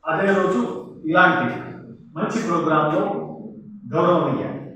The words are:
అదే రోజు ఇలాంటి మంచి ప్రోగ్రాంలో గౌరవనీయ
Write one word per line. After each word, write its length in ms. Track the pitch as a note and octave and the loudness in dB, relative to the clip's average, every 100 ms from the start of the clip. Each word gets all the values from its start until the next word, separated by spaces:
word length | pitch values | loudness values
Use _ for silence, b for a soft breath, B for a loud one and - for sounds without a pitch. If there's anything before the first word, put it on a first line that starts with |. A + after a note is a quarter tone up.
| - | -2
అదే 180 | F3+ G3 F#3+ | 2 4 4
రోజు 220 | - A#3+ - - - - D#3 | 4 2 -2 -4 -10 -10 0
ఇలాంటి 380 | E3+ F3+ - A#2+ - - - - - - D#3+ | 6 6 4 0 -4 -8 -12 -16 -18 -16 -6
మంచి 200 | G3+ A3 G3 | -2 -2 0
ప్రోగ్రాంలో 560 | E3+ D#3 D#3 D3+ F3 G#3 - - - - - - - - | 0 2 2 4 2 0 -2 -8 -12 -14 -16 -16 -16 -4
గౌరవనీయ 520 | D#3+ F3 E3+ C#3 - - - - | 2 4 4 2 -2 -4 -8 -12